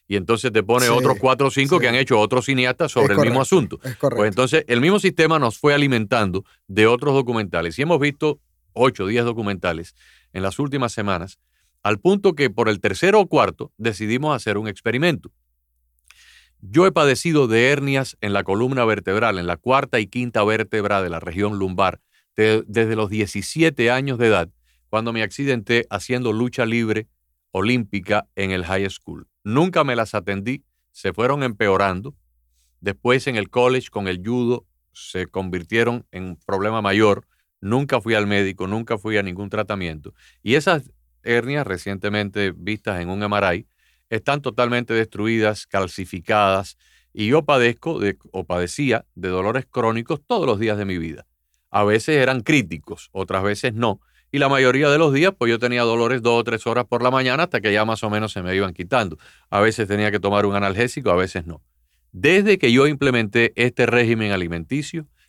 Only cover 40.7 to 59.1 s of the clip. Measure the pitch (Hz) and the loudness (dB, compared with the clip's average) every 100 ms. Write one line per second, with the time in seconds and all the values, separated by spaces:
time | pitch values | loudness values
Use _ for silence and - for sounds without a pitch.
40.7 | 160 - _ _ _ 113 120 120 147 110 | 0 -2 _ _ _ -2 0 0 -4 -4
41.7 | 90 101 98 101 104 101 104 98 85 90 | -6 -6 -6 -4 -2 -4 -2 -4 -4 -8
42.7 | 107 110 92 87 98 104 104 98 90 - | -8 -6 -6 -6 -4 -2 0 0 -2 -6
43.7 | _ _ _ - 110 - 147 135 110 120 | _ _ _ -8 -6 -4 -4 -4 0 0
44.7 | 120 117 113 110 98 110 113 107 104 - | 0 0 -2 -2 -4 -2 0 0 -2 -4
45.7 | 98 95 - 90 90 - 107 98 95 101 | -4 -4 -6 -10 -8 0 2 2 2 -4
46.7 | - _ _ _ 107 110 151 147 139 120 | -14 _ _ _ -6 0 0 2 2 2
47.7 | 117 165 139 101 98 - 95 85 87 90 | 0 -6 -2 -4 -4 -10 -10 -4 -4 -4
48.7 | - 139 110 - - 92 92 98 127 - | -4 -2 -2 -4 -10 -4 -2 -2 -2 -4
49.7 | 127 113 113 113 156 - 233 151 113 113 | -2 0 -2 -4 -6 -4 -2 0 0 -2
50.7 | 104 98 90 82 65 - _ _ _ _ | -2 -4 -6 -8 -12 -18 _ _ _ _
51.7 | 104 104 110 156 151 127 131 131 151 90 | 0 2 2 2 2 2 0 2 0 0
52.7 | 80 - - - 95 95 95 98 104 131 | -8 -12 -16 -12 -10 -4 -2 -2 -2 -4
53.7 | 110 117 95 _ _ _ 143 139 135 127 | -2 -2 -2 _ _ _ 0 2 4 4
54.7 | 131 147 147 160 135 185 - 117 117 120 | 4 4 4 4 2 2 0 0 0 0
55.7 | 123 117 117 117 131 117 117 117 113 117 | 0 0 2 0 0 2 2 0 -2 -2
56.7 | 117 120 120 123 131 131 135 175 117 101 | -2 0 0 2 2 2 0 0 0 2
57.7 | 104 107 110 110 104 107 98 90 95 95 | 2 2 -2 -2 -2 -4 -6 -4 -2 -2
58.7 | 87 90 127 101 | -6 -2 -2 -2